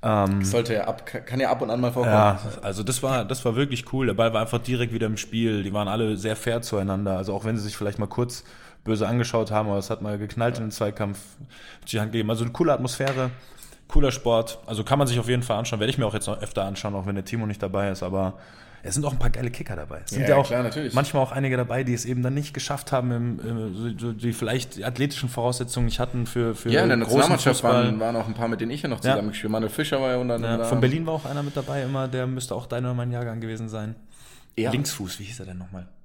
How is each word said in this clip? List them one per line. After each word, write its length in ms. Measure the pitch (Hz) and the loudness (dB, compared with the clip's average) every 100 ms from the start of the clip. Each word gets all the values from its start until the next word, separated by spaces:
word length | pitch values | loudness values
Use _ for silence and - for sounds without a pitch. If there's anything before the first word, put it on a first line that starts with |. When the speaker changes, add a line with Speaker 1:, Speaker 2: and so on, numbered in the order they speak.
Speaker 1:
Ähm, 400 | 113 107 98 98 95 | 2 4 4 2 2
Speaker 2:
Sollte 280 | 117 117 | 2 2
ja 120 | 110 - | 0 0
ab, 180 | - - | -4 -6
kann 360 | - - 127 | -10 -6 -2
ja 100 | 131 | 0
ab 100 | 123 | 2
und 80 | 123 | 0
an 120 | 117 | 0
mal 100 | 123 | 0
vorkommen. 240 | 123 120 107 | 2 4 6
Speaker 1:
Ja, 240 | 104 98 110 - | 6 4 -2 -6
also 200 | 104 98 | -6 -4
das 220 | 104 123 | -2 -2
war, 220 | 131 131 101 | 0 0 0
das 180 | 131 | -2
war 140 | 123 113 | 0 2
wirklich 340 | 139 120 - | 0 -2 -4
cool. 140 | 131 127 | 0 0
Der 60 | |
Ball 200 | 98 117 | 4 4
war 60 | 110 | 4
einfach 180 | 110 120 | 0 -2
direkt 340 | 120 123 120 | 0 0 0
wieder 140 | 113 110 | 0 0
im 100 | 107 | -2
Spiel. 460 | - 113 113 107 | -4 0 2 2
Die 100 | 98 | 0
waren 160 | 104 101 | -2 0
alle 260 | 107 110 104 | 0 0 0
sehr 220 | 107 107 | -2 -2
fair 240 | - 117 | -2 -2
zueinander. 560 | 120 104 98 98 101 92 | -2 -2 0 0 0 -2
Also 160 | 95 | -2
auch 100 | 101 | -2
wenn 140 | 110 113 | -2 -2
sie 60 | |
sich 120 | 104 - | -4 -4
vielleicht 240 | 104 101 | -4 -2
mal 80 | 104 | -4
kurz 380 | - 120 - - - - - - | -2 -2 -4 -16 -20 -20 -12 -2
böse 200 | 110 104 | 0 2
angeschaut 440 | 120 117 117 107 | 2 2 0 2
haben, 160 | 107 107 | 0 0
aber 100 | 101 | -2
es 100 | 95 | -2
hat 120 | 113 | -6
mal 160 | 104 104 | -4 -4
geknallt 400 | 104 - 117 120 | -6 0 0 0
in 60 | 110 | -6
den 60 | |
Zweikampf, 480 | - 104 104 101 101 - - 127 - - - - | -2 -2 -2 -4 -4 -12 -20 -20 -20 -20 -20 -6
die 80 | 113 | -4
Hand 140 | 107 | -2
gegeben. 160 | 113 107 | 0 0
Also 140 | 113 117 | 0 -2
eine 80 | |
coole 180 | 120 165 | 2 2
Atmosphäre, 600 | 131 123 - 135 131 127 123 - - - - - | 4 0 -2 -2 0 -2 -4 -18 -20 -20 -20 4
cooler 220 | - 139 | 6 6
Sport. 460 | 123 120 117 117 - - | 4 2 2 2 -6 -6
Also 180 | 110 107 | -4 2
kann 120 | 139 | 4
man 100 | 139 | 4
sich 120 | 120 | 2
auf 80 | 113 | 2
jeden 160 | 123 | 0
Fall 140 | 120 110 | 2 0
anschauen. 240 | 120 110 | 0 0
Werde 100 | 107 | 0
ich 60 | 135 | 2
mir 80 | 113 | 0
auch 80 | |
jetzt 140 | 104 - | 0 -4
noch 140 | 101 | -6
öfter 220 | 104 - | -4 -2
anschauen, 320 | 98 98 107 98 | -2 -4 -6 -4
auch 100 | 95 | -4
wenn 100 | 98 | -4
der 100 | 95 | -4
Timo 200 | 117 107 | -4 -4
nicht 160 | 101 | -4
dabei 280 | 98 98 101 | -2 0 -2
ist. 120 | 92 | -2
Aber 360 | 92 95 95 95 - - - - - | -2 0 0 -4 -16 -20 -20 -14 -4
es 100 | 95 | -2
sind 100 | 147 | 0
auch 80 | |
ein 40 | 127 | 2
paar 100 | 120 | 4
geile 200 | - 120 | 4 -2
Kicker 280 | 120 147 92 | -6 -8 -8
dabei. 240 | 76 76 | -8 -10
Es 80 | 90 | -6
sind 120 | 113 | 0
Speaker 2:
Ja, 40 | 139 | 6
Speaker 1:
ja 40 | 139 | 6
auch 100 | 131 | 6
Speaker 2:
klar, 140 | 123 | 2
natürlich. 320 | 120 147 139 | 0 -2 0
Speaker 1:
manchmal 300 | 127 135 147 | 0 2 2
auch 80 | 131 | 0
einige 240 | 127 135 127 | 0 0 0
dabei, 300 | 120 127 127 | 0 0 0
die 80 | |
es 100 | 120 | -2
eben 180 | 117 123 | -2 -2
dann 120 | 123 | 0
nicht 200 | 139 147 | -2 -4
geschafft 380 | - - 139 - | -6 -4 -6 0
haben, 200 | 135 123 | 0 2
im, 260 | 120 120 117 | 0 -2 -2
im, 360 | 110 117 110 95 117 98 | -4 -4 -4 -4 -6 -4
so, 100 | 117 | -4
so, 40 | |
die 220 | 110 117 | -2 -2
vielleicht 420 | 113 113 131 127 - | 0 0 -2 -4 -6
die 80 | |
athletischen 460 | 107 120 143 - 127 | -6 0 0 0 -4
Voraussetzungen 560 | 123 120 123 120 - 120 | 0 0 0 -4 0 0
nicht 140 | - | 2
hatten 240 | 123 127 117 | -2 -2 -2
für, 260 | 123 117 | 0 0
für 160 | 107 117 | 0 2
Speaker 2:
Ja, 140 | 127 | 4
in 60 | 180 | 6
der 80 | 120 | 4
Speaker 1:
großen 140 | 113 127 | 4 6
Speaker 2:
Nationalmannschaft 360 | 143 131 139 123 | 6 6 4 4
Speaker 1:
Fußball. 240 | 120 123 120 | 6 6 4
Speaker 2:
waren, 140 | 107 | 2
waren 140 | 113 117 | 0 0
auch 100 | 107 | -2
ein 60 | |
paar, 160 | 113 117 | -2 -2
mit 100 | 113 | -2
denen 120 | 113 | -2
ich 100 | 143 | -4
ja 80 | 147 | -4
noch 120 | 117 | 0
Speaker 1:
Ja. 100 | 131 | 2
Speaker 2:
zusammen 160 | 135 104 | 2 2
gespielt. 240 | 104 107 | -4 -2
Manuel 160 | 110 110 | 0 0
Fischer 300 | - 151 139 | -2 0 2
war 80 | 131 | 2
ja 60 | 127 | 2
unter 160 | 123 117 | 0 0
anderem 200 | 117 117 | 0 0
Speaker 1:
Ja, 20 | |
Speaker 2:
da. 80 | 117 | 2
Speaker 1:
von 160 | 127 | 4
Berlin 240 | 127 151 160 | 4 2 0
war 80 | |
auch 100 | 160 143 | -2 -2
einer 180 | 143 | -4
mit 120 | 143 143 | -4 -4
dabei 280 | 135 139 | -4 -4
immer, 260 | 131 135 131 | -2 -2 -2
der 180 | 127 127 | -2 -2
müsste 280 | 131 127 95 | -4 -4 -6
auch 100 | 123 | -4
dein 180 | 120 | -4
oder 100 | 127 | -2
mein 160 | 123 120 | -2 -2
Jahrgang 260 | 120 120 113 | -2 -4 -6
gewesen 300 | 113 110 110 | -6 -6 -6
sein. 260 | 110 107 110 - - - - - - | -6 -6 -8 -16 -20 -20 -20 -12 -2
Speaker 2:
Ja. 120 | 165 | 0
Speaker 1:
Linksfuß, 460 | 123 147 - 95 - | 0 -2 -4 -8 -8
wie 60 | |
hieß 160 | 98 - | -10 -12
er 60 | 95 | -10
denn 140 | 90 | -10
nochmal? 280 | 92 95 90 - | -10 -12 -14 -18